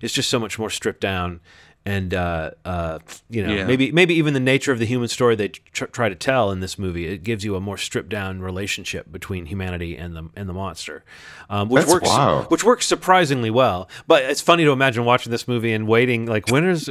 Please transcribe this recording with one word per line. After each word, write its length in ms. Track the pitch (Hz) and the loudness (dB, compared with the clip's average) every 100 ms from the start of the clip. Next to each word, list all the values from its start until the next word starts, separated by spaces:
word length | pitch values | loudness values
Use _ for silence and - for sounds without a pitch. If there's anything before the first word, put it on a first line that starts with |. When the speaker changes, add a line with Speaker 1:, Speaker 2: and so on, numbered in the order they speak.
Speaker 1:
is 120 | 117 | -6
just 160 | 135 - | -4 -2
so 100 | 123 | -2
much 180 | 107 - | -4 -6
more 120 | 104 | -6
stripped 320 | - 107 - | -4 -4 -4
down. 400 | 101 92 87 85 _ - - _ 101 | -4 -2 -4 -8 _ -20 -20 _ -6
And, 280 | 98 92 92 | -4 -2 -2
uh, 340 | 87 82 78 - | -2 -4 -6 -10
uh, 340 | - 87 82 78 - - - | -8 -6 -6 -8 -14 -20 -8
you 160 | 113 101 | -4 -2
know, 80 | |
Speaker 2:
Yeah. 120 | 101 95 | -2 0
Speaker 1:
maybe, 240 | 131 127 | 0 2
maybe 240 | 160 180 165 | 4 4 2
even 180 | 151 | 2
the 60 | 139 | 2
nature 320 | 127 135 143 | 2 2 0
of 80 | 117 | -2
the 60 | 110 | 0
human 200 | 127 117 | -2 -2
story 280 | - 120 107 | 0 2 2
they 140 | 101 | -2
tr-, 360 | - _ - 127 | -6 _ -10 -8
try 240 | - 113 | -2 -4
to 60 | 90 | -2
tell 340 | 135 131 101 | -2 0 0
in 100 | 92 | -2
this 200 | 92 - | -6 -6
movie, 260 | 95 85 82 | -6 -4 -6
it 160 | 95 | -6
gives 220 | 95 110 104 | -6 -4 -4
you 100 | 92 | -4
a 40 | |
more 180 | 101 95 | -6 -8
stripped 320 | - 120 92 | -6 -6 -4
down 320 | 104 95 92 | -6 -6 -6
relationship 720 | 92 92 101 - 90 92 - | -8 -6 -6 -6 -8 -10 -10
between 340 | 92 - 92 80 | -12 -8 -8 -6
humanity 500 | 95 92 90 85 69 | -6 -6 -6 -6 -8
and 200 | 87 82 | -10 -12
the, 120 | 80 - | -14 -12
and 140 | 95 | -10
the 40 | |
monster, 500 | 92 95 - - 71 - - - - - | -8 -8 -10 -12 -14 -18 -20 -20 -20 -6
um, 220 | 101 107 | -4 2
which 120 | 135 | 4
Speaker 3:
That's 120 | 165 | 6
Speaker 1:
works, 140 | 180 - | 4 4
Speaker 3:
wild. 420 | 123 120 69 - | 4 4 2 2
Speaker 1:
which 140 | 165 | 2
works 240 | 214 240 - | 4 4 2
surprisingly 640 | 180 - 185 147 135 113 | 0 4 4 4 0 2
well. 360 | 117 123 90 - - - | 4 2 0 -8 -2 4
But 160 | 156 | 4
it's 180 | 131 143 | 4 0
funny 220 | - 170 | 4 6
to 80 | 151 | 6
imagine 340 | 131 135 117 120 | 4 2 2 2
watching 240 | 123 117 | 2 2
this 160 | 117 - | -6 -2
movie 260 | 120 113 | -2 0
and 120 | 110 110 | 0 2
waiting, 400 | 113 127 117 117 | 4 4 0 -2
like, 220 | 110 113 | -2 2
when 180 | 135 185 | 2 2
is, 200 | 165 151 | 0 -4